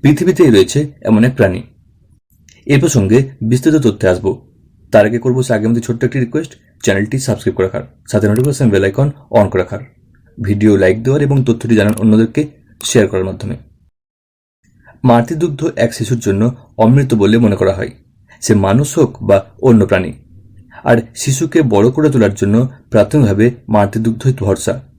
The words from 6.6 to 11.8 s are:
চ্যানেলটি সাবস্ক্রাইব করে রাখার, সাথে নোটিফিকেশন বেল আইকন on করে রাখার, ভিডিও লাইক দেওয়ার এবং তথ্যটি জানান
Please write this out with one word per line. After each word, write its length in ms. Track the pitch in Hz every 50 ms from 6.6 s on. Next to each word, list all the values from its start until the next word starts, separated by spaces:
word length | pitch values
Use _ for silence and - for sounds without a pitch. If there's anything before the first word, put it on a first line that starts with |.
| _ _ _ _
চ্যানেলটি 340 | - - 98 98 104 104 - 135 135
সাবস্ক্রাইব 280 | - 107 - - - -
করে 100 | - 95
রাখার, 180 | 95 - - - - _ _ _ -
সাথে 180 | - 104 101 104
নোটিফিকেশন 400 | 104 117 127 147 135 - 139 117
বেল 140 | 101 95 98
আইকন 220 | 98 95 - 139 147 143 - - _ - 117
on 80 | 104 92
করে 140 | - 92
রাখার, 200 | 90 - 101 - - - _ _ _ _ _ _ _ _ _ -
ভিডিও 340 | 107 95 104 104 104 107 104
লাইক 200 | 92 95 92 95 110
দেওয়ার 180 | 113 127 135 147 143
এবং 100 | 135 139 135 120
তথ্যটি 300 | 120 113 117 - 117 117
জানান 180 | 107